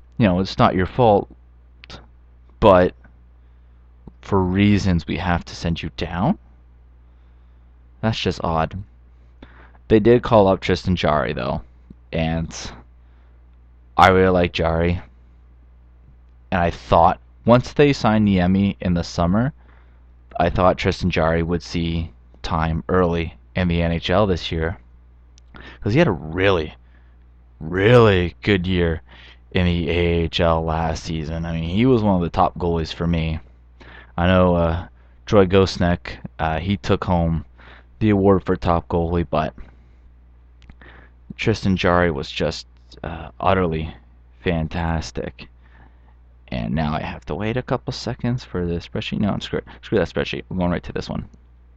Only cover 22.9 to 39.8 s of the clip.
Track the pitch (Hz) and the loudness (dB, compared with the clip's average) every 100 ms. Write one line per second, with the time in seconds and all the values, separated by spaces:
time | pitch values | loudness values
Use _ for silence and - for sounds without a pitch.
22.9 | 92 87 85 82 - _ - 90 85 85 | 0 0 -2 -6 -10 _ -4 -2 0 -2
23.9 | 82 - 90 104 82 - 82 80 - - | -2 -2 0 0 -2 -4 -6 -6 -8 -16
24.9 | - _ _ _ - - - - - 104 | -20 _ _ _ -20 -20 -20 -20 -8 -2
25.9 | 131 156 80 78 85 98 90 78 - _ | 2 2 0 -6 0 2 2 -2 -10 _
26.9 | _ _ _ _ _ _ - 78 90 104 | _ _ _ _ _ _ -16 -6 0 6
27.9 | 123 110 92 87 - - 98 90 90 85 | 6 6 4 0 -4 0 0 0 0 0
28.9 | 80 - - - - - 92 90 85 78 | -2 -10 -20 -20 -20 -6 -2 0 0 -2
29.9 | 85 85 85 82 - 85 82 82 80 80 | 0 0 0 -2 0 0 0 -2 -2 -4
30.9 | 80 80 80 73 82 82 82 82 98 127 | -6 -6 -8 -6 -6 -6 -6 -4 0 2
31.9 | 120 104 92 82 95 87 82 87 82 80 | 4 2 0 0 0 -2 0 -2 -2 -4
32.9 | - 85 82 80 80 - _ _ - - | -4 -2 -2 -2 -6 -10 _ _ -20 -20
33.9 | - - - 87 92 90 87 85 82 - | -20 -12 -2 2 4 4 2 0 -2 -8
34.9 | - - - - 104 95 98 92 - 87 | -16 -20 -20 0 2 4 4 2 2 0
35.9 | 87 - - - - 80 78 92 101 - | -2 -6 -16 -14 -6 -4 -4 -4 -4 0
36.9 | 95 - 87 82 80 - - - - - | -2 0 0 0 -2 -6 -18 -20 -20 -20
37.9 | - 110 101 98 95 - 90 90 85 - | -4 0 2 4 2 0 -2 0 -2 0
38.9 | 87 82 87 82 76 80 - - - | -2 0 -2 -2 -2 -4 -6 -20 -20